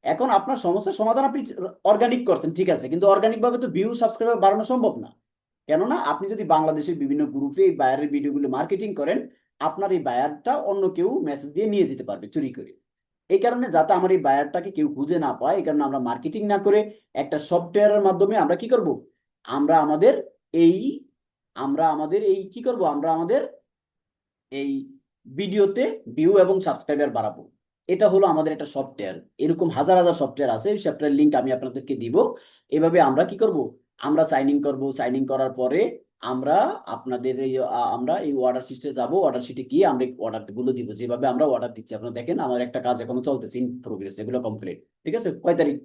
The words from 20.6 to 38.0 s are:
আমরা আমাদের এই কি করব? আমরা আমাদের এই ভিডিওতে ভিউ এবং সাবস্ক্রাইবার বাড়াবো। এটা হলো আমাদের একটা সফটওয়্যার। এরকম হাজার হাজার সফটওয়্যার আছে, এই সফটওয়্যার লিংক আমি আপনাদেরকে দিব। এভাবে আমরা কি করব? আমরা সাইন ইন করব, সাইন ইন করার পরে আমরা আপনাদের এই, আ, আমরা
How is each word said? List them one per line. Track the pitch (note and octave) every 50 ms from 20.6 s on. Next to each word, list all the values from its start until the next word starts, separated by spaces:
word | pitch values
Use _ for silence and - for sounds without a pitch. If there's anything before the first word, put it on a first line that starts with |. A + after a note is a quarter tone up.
| E3+ E3 F3+ F#3+ A#3 C#4 - - - _ _ _ _ _ _ _ _ _ _
আমরা | - C3+ C#3 C#3 D#3 E3 D#3+
আমাদের | D3+ D3+ D#3 D3+ F3+ G#3 A3
এই | G3 F#3+ F#3+ F#3+ - -
কি | A#3+
করব? | A3+ B3+ A#3+ G#3+ F#3
আমরা | D#3 C#3+ D3 C#3+ E3 D#3+
আমাদের | D#3+ E3+ E3+ A#3 C#4+ - - - - _ _ _ _ _ _ _ _ _ _ _ _ _ _ _ _ _ _
এই | C3+ C#3 C#3 C#3 C#3 C3+ C3+ - - _ _ _ _ _ _
ভিডিওতে | B2 C3 C#3+ G3+ F#3+ F#3+ G#3 G3 G3 G3 A#3 C4+ A4 - - - - -
ভিউ | D3 D#3 F3 G3+
এবং | G3 F3+ F3+ F#3+ F#3+
সাবস্ক্রাইবার | F#3 D#3+ - - - - D3 C#3+ D3 C3
বাড়াবো। | A#2 A#2 A2 G#2+ - - - - _ _ _ _ _ _ _
এটা | - F#3+ F#3 G#3 G3
হলো | F#3 G3 G3
আমাদের | F#3 D#3 D#3 D#3 D#3 D#3
একটা | D3+ D3
সফটওয়্যার। | C#3+ - C#3 C3 - - - G#2 F#2+ F2+ E2 - _ _
এরকম | - - D#3 E3+ E3+ F#3 E3
হাজার | - - D3 F#3 F#3
হাজার | F#3 F3 F3 -
সফটওয়্যার | - C#3+ A#2+ - C#3 C#3+ B2 A2+
আছে, | A2 - G3+
এই | G#3
সফটওয়্যার | G3+ - E3 D3 - D3+ D3
লিংক | C#3+ C#3 D3+ D3 C#3+
আমি | B2+ B2+ C3+
আপনাদেরকে | B2+ B2+ C3 B2+ A#2+ C3+ C3 - C3+
দিব। | A#2 A#2 A#2 B2+ G3 A#3 A3+ - - - _ _ _ _ _
এভাবে | C#3 D3+ D#3+ E3 E3 F3+
আমরা | D3+ C3+ C3+ D3+ F3+
কি | F#3+ G3+
করব? | G3 A3+ G#3 F3+ D3+ A#2+ - - _ _ _ _
আমরা | _ A#2 C#3+ D3+ E3 D#3+
সাইন | D#3 D3+ C3+ C3+ C#3+
ইন | C#3+ C#3+ C#3+
করব, | C#3+ C3+ C3 C3+ C#3
সাইন | C3 - B2 B2 B2+
ইন | C3 C3+
করার | B2+ C3+ C3 C3 B2+ B2
পরে | B2+ B2+ B2+ C#3+ F3+ A3+ - - - _ _ _ _
আমরা | - A#2+ B2+ B2+ C3+ C#3+ D#3 G3 B3 E4+ G#4+ - -
আপনাদের | - - G#2+ - C3 B2+ B2+ B2 C3 B2+ C3
এই, | C3+ C3 C3 C3
আ, | B2+ B2
আমরা | B2 A#2+ A#2+ A#2+ A#2 A#2